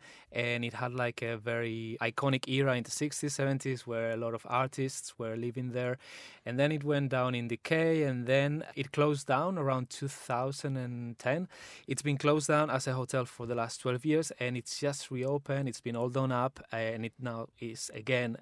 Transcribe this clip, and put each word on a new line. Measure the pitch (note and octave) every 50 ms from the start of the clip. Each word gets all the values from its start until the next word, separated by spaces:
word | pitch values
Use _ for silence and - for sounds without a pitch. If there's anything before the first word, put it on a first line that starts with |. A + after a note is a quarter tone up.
| - - - - - -
and | - A#2+ A#2+ A#2+ A#2+ A#2+ A#2+
it | A#2 -
had, | - B2+ B2 B2
like, | B2+ B2 A#2+ A2+ -
a | B2 A#2 A#2
very | A2 G#2 A#2+ A#2 A#2 A#2 A2+ A2+ A2+ A2+ A2+ A2+ -
iconic | A2+ A#2 A#2 - C#3 C#3 C3+ B2+ -
era | - C3 C3+ C#3 C3+ B2+
in | B2 A#2
the | -
sixties, | - - D3 D3 - - - D3 C#3
seventies, | - C#3 C3+ C#3 C3 - C#3 C3 A#2+ -
where | B2 A#2 A2+ A2+ A2+
a | A2+
lot | A2+ A#2 A#2 A#2
of | A2 - -
artists | A#2+ B2 C3 C3 - C#3 C3+ C3 - - - - - -
were | A#2 A2+ A2
living | A#2 A#2+ B2 A2+ C3 B2+ B2+
there, | A#2 B2 B2 B2 B2+ C3 - - - - - - - - -
and | A#2 A#2+
then | C3 C#3+ D3+
it | D#3 D3 C#3
went | D3 D3 C#3+ C#3 B2+
down | C3 B2+ B2+ B2+ B2
in | A#2+ A#2+
decay, | A#2 A#2+ - - - D#3+ D#3+ E3 E3 D#3+ D#3+ D3
and | C#3 B2+ B2 A#2+
then | B2 C3 C#3 C#3 D3 D3+ D#3 - - -
it | C#3+ C#3 -
closed | - D3+ D3 D3+ D3 C#3 -
down | - C3 C3+ D#3+ F#3 F#3+ E3+
around | C#3 C3+ C3 C3 B2+ -
two | - - C#3
thousand | C#3 - - - - B2+ A#2+ C3 C3+ C#3 - - C#3+ C3+
and | C3 B2+ B2 B2 A#2+ A#2+ A#2 A2+ -
ten. | - B2 C#3+ E3+ F#3 - - - - - - - -
It's | - C3+ -
been | - D3 C#3+
closed | C3+ - D3 D3+ D#3 D3
down | - D3+ D3+ D#3 D3+
as | B2 C3 -
a | C#3 B2+
hotel | B2+ B2 - - C3 B2
for | - - - A#2+
the | A#2 B2
last | A#2+ A2+ A2+ - -
twelve | - B2+ B2 B2 B2+
years, | D#3 D3+ D#3+ D#3 - - -
and | B2 B2 B2+
it's | B2 - - - -
just | C#3+ C#3+ C#3 C#3 - -
reopened. | C3+ B2 B2+ C3+ C#3+ D3 C#3+ - C3+ C#3 C#3 B2+
It's | A2+ -
been | - A#2+ A#2
all | A#2 A#2+ B2
done | B2 C3+ C3+ C3
up, | B2+ B2 B2+ C3+ - - - -
and | - A#2 A2+ A2+ A2+ A2 A2+
it | A2+ - -
now | B2+ A#2+ A#2 A2+ A2+ - _ -
is | B2 A#2 A2+ - - - -
again | A2 G#2+ C3 B2+ B2 B2 A#2 A#2 -